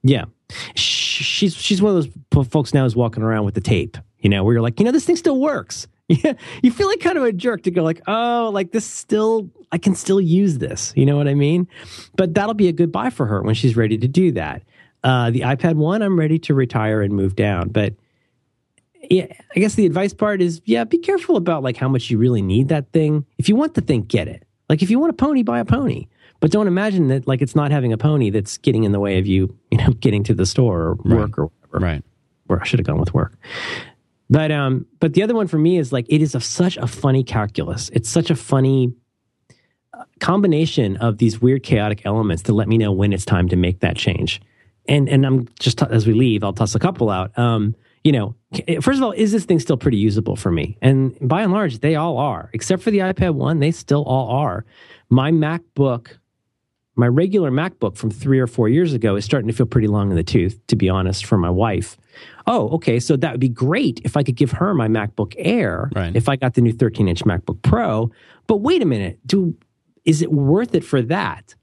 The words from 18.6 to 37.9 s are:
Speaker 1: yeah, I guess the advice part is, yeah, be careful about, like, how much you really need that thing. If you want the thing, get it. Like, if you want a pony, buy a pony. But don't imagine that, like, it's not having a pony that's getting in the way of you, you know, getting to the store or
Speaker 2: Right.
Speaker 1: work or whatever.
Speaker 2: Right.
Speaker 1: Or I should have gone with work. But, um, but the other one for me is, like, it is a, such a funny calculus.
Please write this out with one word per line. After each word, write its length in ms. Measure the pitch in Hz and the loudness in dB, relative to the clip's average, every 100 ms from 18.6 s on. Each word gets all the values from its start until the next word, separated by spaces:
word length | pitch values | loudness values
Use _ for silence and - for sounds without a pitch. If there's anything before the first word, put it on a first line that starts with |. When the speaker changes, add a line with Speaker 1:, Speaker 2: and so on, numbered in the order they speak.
| _ _ _ _ - | _ _ _ _ 0
Speaker 1:
yeah, 160 | 185 165 - _ - | 0 0 -14 _ -2
I 40 | |
guess 140 | 214 | 0
the 100 | - 190 | 2 2
advice 280 | 151 202 | 2 -4
part 260 | - 214 196 | -2 -2 0
is, 200 | 180 165 | -2 -2
yeah, 200 | - 226 | -2 -2
be 140 | 233 339 | 2 -2
careful 380 | 339 392 339 339 | 0 -4 0 0
about, 260 | 175 160 | 0 -2
like, 140 | 131 123 | -2 -2
how 120 | 131 | -2
much 200 | 135 - | -2 0
you 80 | 117 | 0
really 240 | 123 117 | 2 2
need 260 | 98 101 135 | 2 2 2
that 240 | 156 139 | 0 0
thing. 340 | 165 151 151 139 - | 0 2 0 -4 -4
If 100 | - | 0
you 80 | 214 | 2
want 180 | 320 | 2
the 60 | - | -2
thing, 220 | - 127 | -2 -2
get 260 | 101 107 76 | 0 -2 -2
it. 160 | - _ _ _ | -10 _ _ _
Like, 120 | 156 | 0
if 80 | 185 | 2
you 80 | 240 | 2
want 100 | 330 | 2
a 40 | - | 0
pony, 260 | 277 277 | 0 2
buy 160 | 220 240 | 0 -2
a 60 | |
pony. 420 | 226 240 262 120 - _ _ _ | 0 0 0 -4 -10 _ _ _
But 100 | 156 | 2
don't 160 | 208 208 | 2 2
imagine 400 | 175 214 190 143 | 0 0 0 2
that, 180 | 131 127 | 0 0
like, 160 | 131 | -2
it's 140 | 139 160 | 0 0
not 140 | 143 | 2
having 200 | 143 123 | 0 0
a 60 | 113 | 0
pony 320 | 151 151 110 | 2 2 2
that's 280 | 104 101 - | 0 -4 -4
getting 260 | - 113 | 0 2
in 80 | 107 | 2
the 80 | 101 | 0
way 180 | 101 92 | 0 0
of 80 | 95 | 2
you, 300 | 95 92 - _ | 2 0 -6 _
you 80 | 113 | 2
know, 100 | - | 2
getting 280 | 117 135 107 | 2 0 0
to 100 | 98 | 0
the 120 | - 95 | 0 0
store 340 | - 123 87 | 2 2 2
or 120 | 82 87 | -2 -2
Speaker 2:
Right. 140 | - 113 | 2 2
Speaker 1:
work 180 | 107 104 | 2 -4
or 120 | 76 _ _ | -6 _ _
whatever. 140 | - | -4
Speaker 2:
Right. 200 | 90 76 - _ _ _ _ | -2 -4 -8 _ _ _ _
Speaker 1:
Or 120 | - | -4
I 40 | |
should 140 | - 123 | 0 -2
have 80 | 95 | 0
gone 140 | - | -2
with 120 | - | 0
work. 200 | - - _ - - - - - _ _ _ _ | -2 -2 _ -16 -12 -10 -12 -14 _ _ _ _
But, 180 | 135 156 | 2 2
um, 360 | 147 139 131 - _ | 0 0 -2 -4 _
but 140 | 165 | 0
the 100 | 143 | 2
other 120 | 214 | 0
one 120 | 233 190 | 0 0
for 120 | 160 | 2
me 180 | 160 180 | 2 2
is, 160 | 131 | 0
like, 140 | 135 117 | -4 0
it 140 | 151 | 2
is 120 | 156 | 2
a, 60 | 123 | -2
such 380 | - - 175 - | -6 0 0 0
a 80 | 120 | -8
funny 360 | - 143 131 | -2 0 2
calculus. 680 | 123 110 104 - - 113 - | 0 -2 -4 -4 -6 -6 -4